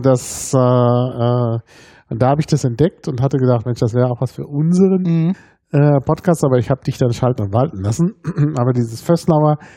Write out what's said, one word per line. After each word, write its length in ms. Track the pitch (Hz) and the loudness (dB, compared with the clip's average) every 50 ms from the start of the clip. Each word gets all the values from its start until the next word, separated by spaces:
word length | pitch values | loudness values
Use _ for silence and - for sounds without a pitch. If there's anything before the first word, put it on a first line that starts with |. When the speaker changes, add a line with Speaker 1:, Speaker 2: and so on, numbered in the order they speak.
Speaker 1:
das, 500 | 123 135 131 123 - - - - - - | 2 2 2 2 0 -6 -12 -12 -6 0
äh, 60 | - 131 | 2 2
äh, 1000 | 127 123 127 123 123 120 123 123 127 127 123 120 117 120 120 123 120 113 113 113 - _ _ - - - - _ _ - | 4 4 4 4 4 4 2 2 0 -2 -2 -2 0 0 0 0 0 -2 -2 -4 -6 _ _ -20 -20 -20 -20 _ _ -8
da 180 | 120 110 127 131 | -4 0 0 2
hab 100 | 143 151 | 2 0
ich 60 | 151 | 0
das 200 | - 160 135 - | 0 -2 -2 -2
entdeckt 440 | 123 117 110 151 190 - _ - - | -2 0 0 0 0 -2 _ -10 -8
und 140 | 131 117 | -4 -2
hatte 160 | 135 135 147 135 | -2 -2 0 0
gedacht, 260 | 127 123 123 117 - | 2 2 2 0 0
Mensch, 160 | 123 117 - | -4 -4 -2
das 140 | 127 110 117 | -2 -2 0
wäre 140 | 123 123 123 | 0 0 0
auch 100 | 120 - | -2 -4
was 120 | 131 - | -6 -6
für 140 | - 139 - | -8 -10 -12
unseren, 540 | 143 147 147 156 165 180 180 196 190 190 185 | -8 -4 -2 -2 0 2 4 4 4 2 2
Speaker 2:
Mhm. 300 | 185 170 165 165 160 175 190 - - _ _ _ _ _ | 0 0 0 0 0 -2 -2 -4 -8 _ _ _ _ _
Speaker 1:
äh, 300 | - 143 147 147 143 135 - | 2 2 4 4 4 2 2
Podcast, 400 | - 160 - - 180 165 - 160 | 0 -2 0 0 0 0 2 2
aber 140 | 135 127 123 | 2 2 2
ich 100 | 117 - | 2 0
hab 120 | 131 - - | -2 -2 -4
dich 140 | 135 - - | -6 -4 -2
dann 160 | 131 120 117 | -2 -2 -2
schalten 300 | - 135 120 123 - 104 | 0 0 -2 -2 -2 -4
und 100 | 98 101 | -2 0
walten 240 | 117 135 165 - 95 | 0 -2 -2 -4 -6
lassen. 300 | 95 104 117 165 170 180 - _ - | -4 -4 -2 0 -2 -2 -4 _ -10
<clears throat> 340 | 156 - 156 147 151 147 131 | -8 -4 -2 -2 -2 -2 -2
Aber 140 | 120 131 123 | -2 0 0
dieses 260 | 123 117 113 113 - | -2 -2 -4 -6 -6
Vösslauer 560 | - - 170 160 - - 156 151 151 151 151 - - - - | -2 -2 -2 0 2 2 2 2 4 2 0 0 -4 -12 -20